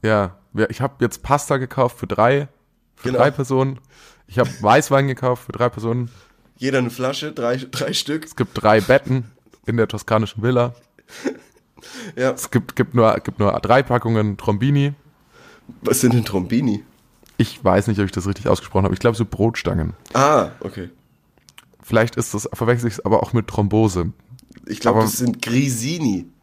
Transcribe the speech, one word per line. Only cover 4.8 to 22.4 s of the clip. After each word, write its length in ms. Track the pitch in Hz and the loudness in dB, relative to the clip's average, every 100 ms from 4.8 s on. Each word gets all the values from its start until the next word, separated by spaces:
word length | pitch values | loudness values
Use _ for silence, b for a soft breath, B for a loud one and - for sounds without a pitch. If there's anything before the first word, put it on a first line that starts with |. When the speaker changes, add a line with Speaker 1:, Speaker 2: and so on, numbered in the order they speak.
| 151 135 139 | 4 2 2
Speaker 1:
gekauft 380 | 127 127 123 - | -2 -2 -2 -6
für 60 | |
drei 160 | - 123 | -2 -2
Personen. 420 | 113 113 120 120 b b b _ _ | -2 -4 -4 -6 b b b _ _
Speaker 2:
Jeder 220 | 131 135 | -2 0
eine 120 | 123 | -2
Flasche, 400 | 117 127 139 156 | -4 -4 -4 -8
drei, 260 | 156 120 139 131 | -4 -2 -2 -6
drei 220 | - - | -6 -4
Stück. 320 | - - 156 | -4 -4 -6
Speaker 1:
Es 100 | - | -8
gibt 260 | - 110 - | -4 -4 0
drei 200 | 107 110 | 4 4
Betten 500 | 98 135 - 131 117 _ _ _ - | 6 2 4 -4 -4 _ _ _ -4
in 100 | 117 | 0
der 100 | 107 | 0
toskanischen 560 | 104 - 110 107 113 | -2 0 0 0 -2
Villa. 320 | 113 123 120 120 _ _ _ - - - _ _ _ _ B 254 220 123 | 0 2 0 -4 _ _ _ -10 -10 -10 _ _ _ _ B -18 -14 -4
Speaker 2:
Ja. 140 | 131 | -4
Speaker 1:
Es 180 | 127 - | -4 -2
gibt, 260 | 123 - - | -2 -2 -2
gibt 180 | 117 | 0
nur, 200 | 120 110 - | 4 4 2
gibt 160 | - - | -4 -2
nur 140 | 101 - | 0 0
drei 220 | - 123 | 2 2
Packungen 540 | 135 123 117 113 107 98 | 4 -2 0 0 0 -2
Trombini. 580 | - 104 131 143 143 143 _ _ b b b b b - | -2 0 2 2 0 -4 _ _ b b b b b -10
Speaker 2:
Was 180 | - - | -2 2
sind 140 | 123 | 4
denn 100 | 120 | 2
Trombini? 580 | 107 98 90 117 135 104 - _ _ _ _ _ | 0 -4 0 0 0 -2 -6 _ _ _ _ _
Speaker 1:
Ich 260 | 113 - | -2 0
weiß 240 | 95 95 101 | 2 2 2
nicht, 100 | 104 | 0
ob 60 | 98 | -2
ich 60 | |
das 140 | - 92 | -2 -4
richtig 220 | 98 101 | -4 0
ausgesprochen 360 | - - 95 | 0 0 0
habe. 100 | 95 | 0
Ich 60 | 95 | 2
glaub, 160 | 120 110 | 0 2
so 80 | |
Brotstangen. 680 | 113 - 92 - 87 82 82 - - | -4 0 0 0 -2 -2 -4 -8 -4
Speaker 2:
Ah, 380 | 120 139 151 82 - | 2 4 4 0 -6
okay. 300 | 98 98 90 _ _ _ _ _ _ - _ _ | -12 -12 -14 _ _ _ _ _ _ -20 _ _
Speaker 1:
Vielleicht 340 | - 110 120 - | -2 0 2 -2
ist 160 | - | -6
das, 160 | 104 | -6